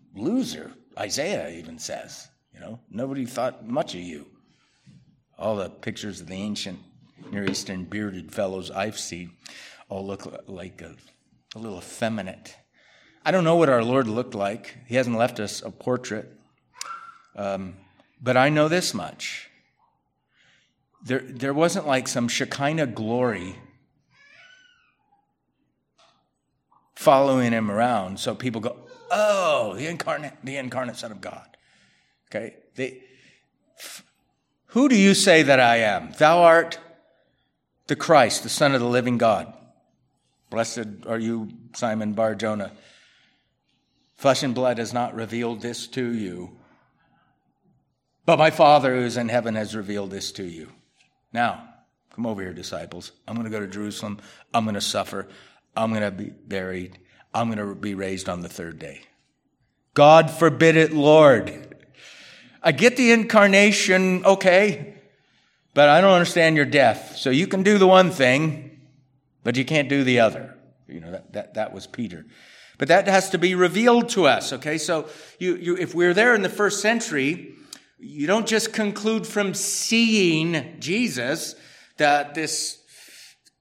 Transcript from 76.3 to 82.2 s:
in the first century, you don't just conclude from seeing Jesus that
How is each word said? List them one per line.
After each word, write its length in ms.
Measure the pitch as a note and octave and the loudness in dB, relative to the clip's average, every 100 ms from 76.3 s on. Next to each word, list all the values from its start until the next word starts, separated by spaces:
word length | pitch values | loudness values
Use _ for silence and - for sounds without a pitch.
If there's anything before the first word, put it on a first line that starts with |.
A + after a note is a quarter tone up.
| A3+ | 4
in 80 | |
the 40 | F#3 | 0
first 320 | - G3+ - | 0 -2 0
century, 760 | G#3 A#3 - D3+ C3+ F3 - - - - _ _ | 0 -2 -2 -2 -2 -4 -10 -20 -20 -20 _ _
you 260 | B2+ D3 D3 | -16 -6 0
don't 200 | G#3+ G#3+ | 0 2
just 240 | A3 A3 | -2 -2
conclude 560 | - G#3 G3+ A3 A3 F3 | -4 -4 -2 -2 -4 -4
from 260 | G#3 G3 | -4 -4
seeing 1200 | - - - - A3+ A3+ A3 F3 D#3 E3 D#3+ A#2+ - | -4 -6 -6 -2 2 2 4 2 2 0 -4 -6 -12
Jesus 720 | B2+ G#3 A#3 B2 A#2+ D#3+ - - - - _ - | -6 -2 -2 -4 -6 -6 -8 -16 -20 -20 _ 0
that 360 | D3 D3 | 2 2